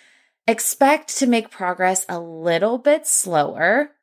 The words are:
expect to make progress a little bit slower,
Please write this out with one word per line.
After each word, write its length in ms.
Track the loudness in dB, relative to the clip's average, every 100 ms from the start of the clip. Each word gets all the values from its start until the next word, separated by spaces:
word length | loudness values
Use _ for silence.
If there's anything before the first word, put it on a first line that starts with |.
| _ _ _ _ -2
expect 720 | -2 -4 0 2 2 -2 -4
to 80 | 0
make 240 | 0 -2
progress 560 | -8 -6 -2 0 0 -4
a 100 | -10
little 600 | -10 -6 -2 0 0 0
bit 280 | 2 2 0
slower, 840 | -2 0 0 0 0 0 2 -2 _